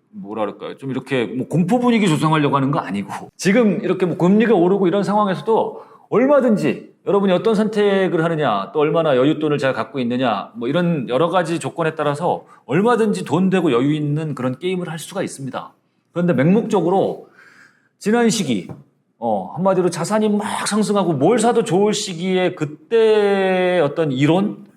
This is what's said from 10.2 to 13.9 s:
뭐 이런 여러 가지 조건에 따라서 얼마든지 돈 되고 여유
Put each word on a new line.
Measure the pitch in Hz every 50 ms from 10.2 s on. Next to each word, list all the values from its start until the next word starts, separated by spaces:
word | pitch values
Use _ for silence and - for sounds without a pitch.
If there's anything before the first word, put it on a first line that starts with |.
| 131 120 107 98 - - -
뭐 | 113 117 120
이런 | 143 175 180 170 170 151 120 -
여러 | 120 135 160 175
가지 | 175 185 180 160 170 160
조건에 | - 135 - - 165 156 156
따라서 | 156 151 147 143 127 175 160 107 85 - - - - _
얼마든지 | - 127 170 202 240 247 214 226 214 185 175 180
돈 | - 127 170 190 185
되고 | 180 185 165 160
여유 | 127 117 131 143